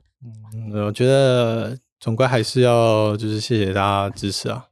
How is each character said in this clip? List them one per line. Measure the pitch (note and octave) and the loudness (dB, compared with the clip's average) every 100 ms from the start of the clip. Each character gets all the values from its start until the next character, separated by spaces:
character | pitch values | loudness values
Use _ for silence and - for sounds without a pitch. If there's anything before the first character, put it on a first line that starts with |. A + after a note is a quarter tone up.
| _ _ | _ _
嗯， | A#2+ - - A2 A2 G#2 G#2 | -20 -20 -16 -14 -8 -4 -4
我 | |
觉 | G2+ B2+ | 0 2
得 | C3+ C3+ B2 A#2 A2+ G#2+ B2+ _ _ | 4 4 2 0 -2 -6 -10 _ _
总 | - A2 | -4 0
归 | C3 | 2
还 | B2 | 0
是 | G#2+ B2+ | 0 2
要 | B2 A#2 A2+ G#2+ G#2+ G#2 | 4 4 4 4 2 -2
就 | A2 | -4
是 | G#2+ | -4
谢 | - A#2 | -2 0
谢 | F#2+ | 0
大 | F#2+ | 0
家 | G2 G2 G2 - | 0 0 -2 -4
支 | G2+ | -6
持 | - B2 | -6 -6
啊， | A2+ - | -8 -12